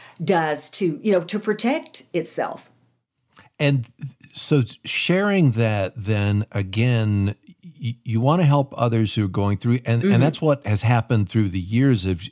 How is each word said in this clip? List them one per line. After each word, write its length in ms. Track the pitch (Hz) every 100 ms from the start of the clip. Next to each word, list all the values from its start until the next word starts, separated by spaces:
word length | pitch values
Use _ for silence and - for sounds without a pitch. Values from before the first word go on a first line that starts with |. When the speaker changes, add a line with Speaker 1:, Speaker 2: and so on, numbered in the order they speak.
| - -
Speaker 1:
does 480 | 170 180 156 147 -
to, 280 | - 185 147
you 120 | 214
know, 100 | 190
to 160 | 170 208
protect 640 | 214 208 233 311 - - -
itself. 560 | 170 - - 101 - - _ _ _ _ _ _ - - -
Speaker 2:
And 320 | 143 139 117 - 139 - -
so 300 | - - 147 113 -
sharing 680 | - - - 180 202 196 147
that 420 | 110 113 104 95 -
then 500 | 101 107 101 101 107
again, 840 | 104 95 98 123 120 110 101 98 - - -
y-, 320 | 175 147 123 123
you 160 | - 113
wanna 240 | 131 170
help 300 | 151 143 139 -
others 400 | 120 113 107 -
who 100 | 101
are 40 |
going 280 | 98 101 101
through, 220 | 117 127 120
and, 160 | 117
Speaker 1:
Mm-hmm. 100 | 185
Speaker 2:
and 120 | 156
that's 180 | 143 -
what 240 | 156 143 -
has 160 | 104
happened 480 | 113 120 113 113 98
through 200 | 110 101
the 100 | 92
years, 460 | 90 113 139 117 92
of, 220 | 87 95